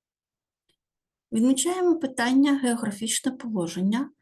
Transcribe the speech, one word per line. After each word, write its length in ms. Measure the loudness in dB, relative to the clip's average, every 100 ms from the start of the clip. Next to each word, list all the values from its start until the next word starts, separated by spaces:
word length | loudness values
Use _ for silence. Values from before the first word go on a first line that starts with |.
| _ _ _ _ _ _ _ _ _ _ _ _ _
Відмічаємо 640 | 0 2 2 0 0 2 2
питання 640 | -2 -2 2 4 4 2
географічне 760 | 0 -2 -4 -6 -6 -4 -4
положення, 800 | -6 -6 -4 -4 -2 0 0 -4 -10